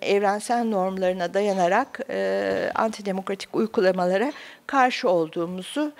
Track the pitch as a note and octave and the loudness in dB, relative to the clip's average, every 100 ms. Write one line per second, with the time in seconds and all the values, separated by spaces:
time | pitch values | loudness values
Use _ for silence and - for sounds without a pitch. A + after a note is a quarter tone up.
0 | B2+ G3+ G3+ G#3 G#3+ A#3+ A3+ G3+ F#3 F#3+ | 0 2 2 0 -2 0 0 0 0 0
1 | F#3 F#3 F3 F#3+ G#3 F#3+ F3 G3+ C#4 - | -2 0 -2 0 0 2 4 2 0 -6
2 | - F#3+ F#3+ G3 G3 F#3+ - - A3 A3 | -6 -4 -2 0 0 0 0 0 -2 -2
3 | G3+ F#3+ F#3+ G3 - - A3 - F#3 F#3 | -6 -4 -4 -8 -4 -2 0 2 2 2
4 | F3+ F#3+ C4 - - - - C#4 B3+ - | 2 2 0 -4 -16 -18 -2 2 2 2
5 | B3+ F3+ D#3+ F3 E3+ F#3 F#3 C#4+ D4+ | 2 2 0 -2 -4 -6 -6 -4 -4